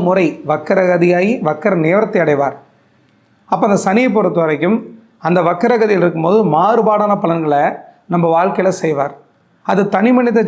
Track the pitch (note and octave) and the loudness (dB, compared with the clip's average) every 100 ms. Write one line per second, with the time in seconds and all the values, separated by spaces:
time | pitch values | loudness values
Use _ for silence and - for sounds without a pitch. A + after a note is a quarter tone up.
0 | F3 F#3+ E3 - - D3+ - F#3+ F3+ F3 | 0 0 0 -2 -6 -4 -2 0 2 2
1 | F3 F3+ G3 A3+ D3+ D3+ G#3 F#3 D#3 G3 | 2 2 0 -2 -4 -2 -2 0 0 0
2 | G#3 G3+ D#3 C#3 C#3 - - _ _ _ | 0 0 0 0 -2 -6 -14 _ _ _
3 | _ _ _ _ - F3+ G#3+ G3 G3 G#3 | _ _ _ _ -6 -2 0 0 0 0
4 | B3+ G#3 F#3 E3+ D#3+ D3 E3+ A3+ - - | 2 0 0 0 -2 0 0 -2 -4 -18
5 | - _ D#3+ F3+ E3+ F3 A#3 A#3+ G#3+ F#3+ | -20 _ -2 0 0 0 0 2 2 2
6 | F3 D#3+ D#3+ G#3+ F#3+ D#3 G3 A#3 G#3+ G#3 | 0 0 0 2 2 2 2 2 2 0
7 | G#3 G3+ E3+ E3 D#3 C#3+ E3 - - - | 0 0 -2 -2 0 0 0 -4 -14 -20
8 | - F3 E3+ E3 F#3+ - F#3 F3+ E3 C#3 | -6 -2 0 2 0 0 -2 -2 -2 -2
9 | C#3+ - _ _ _ _ - F#3+ G3 F#3+ | -4 -8 _ _ _ _ -4 -2 0 2
10 | A3+ B3+ A#3+ A3+ | 2 2 2 0